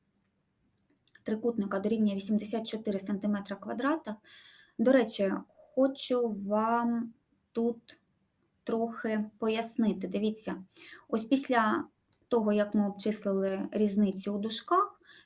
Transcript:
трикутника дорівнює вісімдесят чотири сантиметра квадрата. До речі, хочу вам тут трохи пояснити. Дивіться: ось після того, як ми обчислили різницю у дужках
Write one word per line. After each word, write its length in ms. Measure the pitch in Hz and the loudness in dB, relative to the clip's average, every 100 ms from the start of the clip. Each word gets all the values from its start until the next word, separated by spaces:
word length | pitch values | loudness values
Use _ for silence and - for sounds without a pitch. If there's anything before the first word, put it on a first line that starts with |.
| _ _ _ _ _ _ _ _ _ _ - - | _ _ _ _ _ _ _ _ _ _ -20 -12
трикутника 560 | - 220 240 233 208 196 | -6 -2 0 0 0 0
дорівнює 360 | 208 220 214 196 | 0 2 2 0
вісімдесят 520 | 196 208 208 226 220 | 0 -2 0 -4 -4
чотири 320 | 214 220 196 | -6 -4 -4
сантиметра 560 | 190 202 208 208 196 196 | -2 -2 0 -2 -4 -10
квадрата. 600 | 208 226 262 320 262 208 - - - - - - | -8 -2 0 -2 -4 -12 -12 -20 -20 -20 -20 0
До 140 | 233 | 6
речі, 420 | 262 220 - 196 196 - _ - - | 6 4 2 0 -2 -8 _ -8 2
хочу 600 | 269 269 - 247 233 202 196 | 2 2 -2 0 0 -2 -2
вам 640 | 208 226 233 240 233 233 - _ _ _ | 0 2 2 0 -2 -4 -12 _ _ _
тут 480 | - 233 233 - - _ _ _ _ _ _ | -2 -2 -2 -12 -20 _ _ _ _ _ _
трохи 680 | - 226 226 226 233 214 214 - | -4 -2 -2 -2 -2 -2 -4 -2
пояснити. 720 | 220 220 226 - 220 185 185 | 0 0 -2 0 0 0 -4
Дивіться: 560 | 196 214 220 - 185 190 - - - _ | -2 -2 -4 -6 -8 -12 -20 -20 -20 _
ось 160 | 220 | -2
після 600 | 220 269 - 247 214 214 - _ _ - _ | 2 2 4 2 2 0 -2 _ _ -10 _
того, 260 | 240 214 | 0 2
як 220 | 208 208 214 | 2 2 2
ми 120 | 202 | 2
обчислили 800 | 196 214 214 202 196 196 196 196 | 0 -2 0 -2 0 0 -2 -4
різницю 640 | 208 214 196 202 190 202 202 | 0 2 4 2 2 -2 -4
у 40 | |
дужках 640 | 214 220 - 349 415 - _ - | -2 -4 2 2 2 -4 _ -20